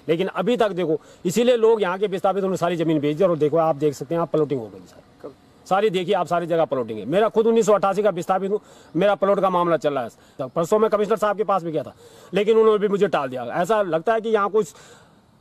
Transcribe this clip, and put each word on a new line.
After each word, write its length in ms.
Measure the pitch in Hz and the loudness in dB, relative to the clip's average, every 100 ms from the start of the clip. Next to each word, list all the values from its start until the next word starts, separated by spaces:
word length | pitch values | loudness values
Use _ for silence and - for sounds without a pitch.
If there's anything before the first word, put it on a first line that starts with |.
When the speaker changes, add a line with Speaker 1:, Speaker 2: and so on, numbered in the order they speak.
| - | -2
Speaker 1:
लेकिन 180 | 165 190 | -2 -2
अभी 300 | 175 190 247 | -2 -2 0
तक 140 | 214 | 0
देखो, 280 | 180 160 156 - - 175 | 0 -2 -4 -6 -8 -4
इसीलिए 300 | 208 240 240 | 0 2 4
लोग 240 | 220 220 | 4 2
यहाँ 160 | 185 185 | 0 -2
के 100 | 202 | -4
विस्थापित, 300 | 180 196 190 | -2 -2 0
उन्होंने 200 | 190 175 | -2 -2
सारी 180 | 170 165 | -2 0
ज़मीन 240 | 165 156 | 0 0
बेच 180 | 147 151 | 0 0
दी। 60 | |
और 140 | 185 160 | 0 2
देखो, 200 | 151 160 | 0 2
आप 180 | 160 143 | 0 0
देख 180 | 151 | -2
सकते 220 | 135 139 170 | -2 -6 -4
हैं, 60 | |
आप 100 | 170 | -2
polluting 300 | 156 143 135 | -2 -2 -4
हो 60 | 107 | -8
गई 120 | 95 | -16
सर, 220 | 90 - _ _ | -20 -20 _ _
Speaker 2:
कब? 100 | 151 - _ _ - | -20 -20 _ _ -2
Speaker 1:
सारी 220 | 190 214 | 0 2
देखिए 260 | 180 175 190 | 0 -2 -2
आप, 120 | 170 | 0
सारी 200 | 170 170 | -2 0
जगह 180 | 165 151 | 0 0
plotting 340 | 131 113 107 | -2 -4 -8
है। 60 | 101 | -2
मेरा 240 | 180 220 | 0 2
खुद 180 | 226 226 | 2 2
उन्नीस 180 | 226 202 | 2 4
सौ 80 | |
अट्ठासी 300 | 202 196 196 | 2 2 0
का 60 | 208 | 0
विस्थापित 420 | 175 170 190 190 | -2 -2 -2 -2
हूँ, 80 | 208 - - - 156 | -6 -8 -20 -8 0
मेरा 200 | 202 202 | 0 2
plot 240 | 196 196 | 2 2
का 100 | 185 | 2
मामला 280 | 180 175 156 | 2 2 0
चल 160 | 147 | 0
रहा 100 | 139 | -4
है। 60 | 113 | -6
तो 380 | - - - 131 | -12 -20 -12 -8
परसों 320 | 160 170 214 | -4 0 2
मैं 100 | 220 | 2
commissioner 280 | 208 202 220 | 0 0 0
साहब 200 | 208 196 | -2 -2
के 60 | |
पास 200 | 196 190 | -2 -2
भी 80 | 170 | -2
गया 120 | 151 | -6
था, 120 | 110 - - - - | -8 -16 -20 -20 -6
लेकिन 240 | 180 208 220 | -2 2 4
उन्होंने 220 | 220 214 | 4 4
भी 80 | 208 | 0
मुझे 200 | 196 196 | 0 0
टाल 220 | 160 135 | 0 -4
दिया। 140 | 127 | -8
ऐसा 380 | 120 139 180 214 | -6 -4 0 0
लगता 320 | 190 160 - | 0 -2 0
है 80 | 226 | -2
कि 80 | 220 | 0
यहाँ 200 | 214 202 | 0 0
कुछ, 240 | 214 202 - - - - _ _ _ | 0 -2 -10 -20 -20 -20 _ _ _